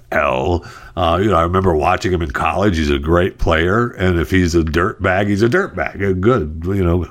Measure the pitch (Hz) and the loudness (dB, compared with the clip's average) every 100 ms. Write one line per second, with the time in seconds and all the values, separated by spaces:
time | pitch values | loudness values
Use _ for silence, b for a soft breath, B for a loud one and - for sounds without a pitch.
0 | - - 71 65 76 87 B B B B | -6 -2 0 0 0 -2 B B B B
1 | 85 85 107 82 85 92 95 78 78 90 | 0 2 2 2 2 2 2 2 2 0
2 | 98 90 82 - 82 78 104 82 73 71 | 0 -2 -2 -2 -2 0 0 0 0 0
3 | 76 87 92 - - 80 87 110 120 - | 2 2 0 -2 0 2 2 0 -2 -2
4 | 92 85 78 92 87 85 80 78 98 - | 0 0 0 2 2 2 0 0 -2 -2
5 | 95 92 104 98 117 180 196 87 - - | 0 0 0 2 2 0 -2 -6 -6 -4
6 | 98 92 104 127 76 82 87 98 87 90 | -2 0 2 2 -2 -6 -4 0 2 0
7 | 82 | -2